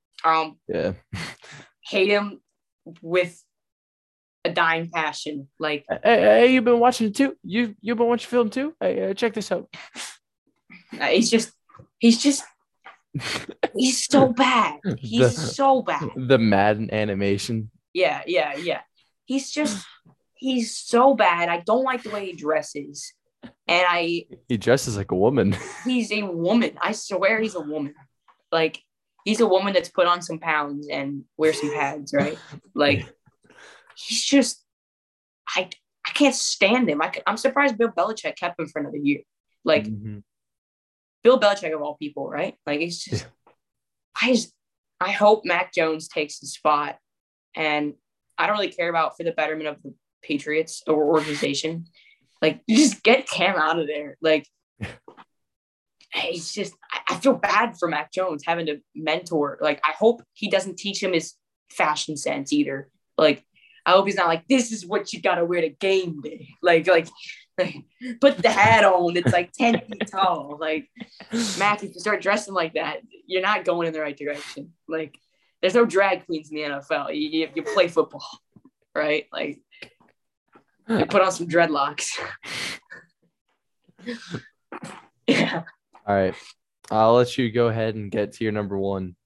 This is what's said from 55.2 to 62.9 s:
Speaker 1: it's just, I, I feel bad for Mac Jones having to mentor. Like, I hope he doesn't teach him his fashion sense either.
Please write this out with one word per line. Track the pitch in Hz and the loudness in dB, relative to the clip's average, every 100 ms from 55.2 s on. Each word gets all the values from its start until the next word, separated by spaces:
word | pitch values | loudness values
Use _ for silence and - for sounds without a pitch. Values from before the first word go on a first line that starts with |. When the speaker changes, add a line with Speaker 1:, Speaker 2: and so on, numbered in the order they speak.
| - _ _ _ _ _ _ _ - | -20 _ _ _ _ _ _ _ -10
Speaker 1:
it's | - - 170 - | -6 -6 -6 -8
just, | 208 180 - - | -8 -8 -10 -10
I, | - - | -6 -4
I | 175 | 0
feel | 269 | 2
bad | - 202 269 214 - | 2 2 2 0 -2
for | 170 | -4
Mac | 151 - | -4 -6
Jones | 185 185 151 170 | -4 -4 -4 -4
having | 170 160 | -4 -4
to | 147 _ | -6 _
mentor. | 151 156 160 175 160 143 - | -8 -4 -4 -2 -2 -2 -2
Like, | 151 147 | -2 0
I | 156 - | -2 2
hope | 226 233 - | 2 2 -4
he | - - | -10 -2
doesn't | 196 190 175 | -2 -2 -8
teach | 202 190 | -8 -4
him | 185 | -2
his | 165 165 - _ _ _ | -2 -4 -14 _ _ _
fashion | - 156 151 - 147 | -2 -2 -2 -6 -6
sense | - 143 139 | -6 -6 -2
either. | 147 139 139 - | -2 0 -4 -12